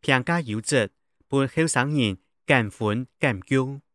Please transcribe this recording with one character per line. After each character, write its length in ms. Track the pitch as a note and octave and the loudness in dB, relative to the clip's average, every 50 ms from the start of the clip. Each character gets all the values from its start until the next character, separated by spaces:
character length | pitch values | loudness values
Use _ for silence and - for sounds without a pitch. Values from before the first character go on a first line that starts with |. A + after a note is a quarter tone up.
评 220 | _ - C#3 B2+ B2 | _ 2 0 0 2
价 180 | - E3+ F3 | 0 -2 -2
优 200 | D#3+ A#2 G#2 G#2+ | -2 -2 -4 -6
质， 320 | A2 - - C3 G#2+ G2 _ _ _ _ _ _ _ | -2 0 0 2 0 0 _ _ _ _ _ _ _
本 220 | _ - C#3 C3+ B2+ | _ 0 0 0 0
候 180 | - - D#3+ | 0 -2 -2
选 240 | D#3+ - C3 B2 C#3+ | 0 2 0 0 0
人 280 | D3+ D3 B2 G#2+ F#2+ F2+ _ _ _ _ _ | 0 0 0 0 0 -4 _ _ _ _ _
敢 260 | - D3 C3 A2+ G#2 | 2 2 2 2 0
分 380 | - - A2+ G#2+ G#2 A#2 B2+ - _ _ | -4 -2 -2 -2 0 -2 -4 -8 _ _
敢 220 | - C#3 A#2+ F#2+ | -2 -2 -2 -2
讲。 420 | F2 _ C3+ C3+ C3 C3 C#3 C#3 _ _ | -4 _ 0 0 0 -2 -6 -12 _ _